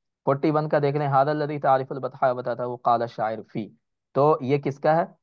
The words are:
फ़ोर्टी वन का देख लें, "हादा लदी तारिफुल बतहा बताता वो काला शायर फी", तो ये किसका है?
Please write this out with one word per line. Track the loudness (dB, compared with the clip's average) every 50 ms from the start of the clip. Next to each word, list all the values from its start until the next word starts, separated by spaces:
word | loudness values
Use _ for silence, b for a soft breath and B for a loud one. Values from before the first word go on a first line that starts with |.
| _ _ _ _ _
फ़ोर्टी | -2 0 2 2 0
वन | 0 0 0 0
का | 0 0
देख | 2 0 0
लें, | 0 -2 2
"हादा | 2 2 2 2 0
लदी | -2 -2 -4 -4 -2
तारिफुल | 0 2 2 2 0 -4 -8 -8
बतहा | -8 -8 -4 -2 0 0 0
बताता | 0 -4 -6 -6 -4 -6
वो | -6 -8 -4
काला | 0 2 2 2 0 -2
शायर | -4 -6 -6 -4 -4 -6
फी", | -10 -10 _ -10 -10 -10 -12 _ _ _ _ _ _ _ _
तो | 2 4 4 4 2
ये | 2 0 -2 0
किसका | 0 -4 -6 -2 0 2 2
है? | 2 0 -2 -6 _